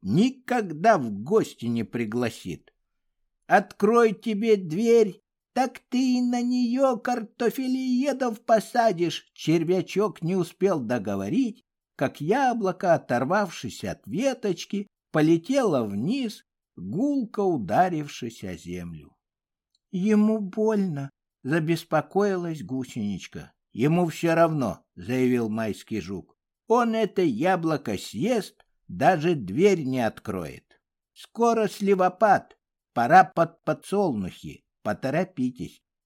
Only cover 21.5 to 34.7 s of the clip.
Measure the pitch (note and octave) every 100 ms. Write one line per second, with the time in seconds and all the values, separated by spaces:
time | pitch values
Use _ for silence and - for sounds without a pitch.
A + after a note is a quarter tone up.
21.5 | E3 D#3 E3 - D#3 D3+ F#3+ G3+ F#3 F3
22.5 | D#3 - C3 B2+ B2+ G#2 F#2 - - -
23.5 | _ _ - C3+ E3+ E3+ - E3 E3 E3
24.5 | D#3 A#2 D#2+ _ - F2+ B2+ B2+ B2 A2+
25.5 | A2 A2 F#2+ - A2 E2+ F#2+ - _ _
26.5 | _ _ A#3 A#3 A3+ G#3+ - F3 G#2+ E3+
27.5 | F#3 E3 D#3+ - G2 - G2+ F#3 A#3+ -
28.5 | _ _ _ _ F2 D3 F3+ D#3+ D#3+ F#2
29.5 | G#2+ G3+ F3+ B2+ C3 A2+ - - F#2+ D#2
30.5 | C2 _ _ _ _ _ _ - - A#3
31.5 | A3+ G#3 - G3 F#3+ F3+ F3+ G#3+ E3+ -
32.5 | _ _ _ _ - A#2+ F3 F#3 - E3
33.5 | - - C#3+ - G3 F#3+ A2 F#3 - -
34.5 | - _